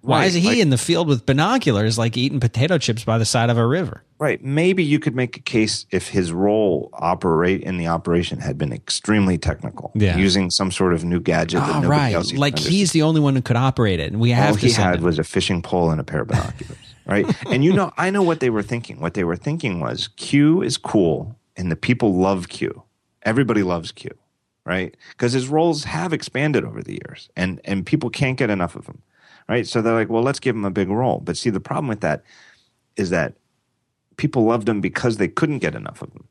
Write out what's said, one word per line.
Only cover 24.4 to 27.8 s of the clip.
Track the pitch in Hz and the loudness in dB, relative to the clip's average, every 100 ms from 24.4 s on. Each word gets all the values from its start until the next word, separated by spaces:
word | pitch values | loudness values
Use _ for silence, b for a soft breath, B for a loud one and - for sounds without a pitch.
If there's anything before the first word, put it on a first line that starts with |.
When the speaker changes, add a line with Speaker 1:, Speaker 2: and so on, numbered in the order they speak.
| _ _ - | _ _ -6
Speaker 2:
right? | 90 92 - B B | -4 -6 -10 B B
'Cause | 120 | 0
his | 131 127 | 0 0
roles | 151 170 160 | 2 2 0
have | 143 156 175 | -4 -6 -4
expanded | 160 - 131 151 139 | -6 -6 -2 0 0
over | - - | -2 -10
the | - - - | -12 -12 -14
years, | - - - | -20 -18 -6
and, | 92 90 - | -6 -6 -6
and | 98 | -6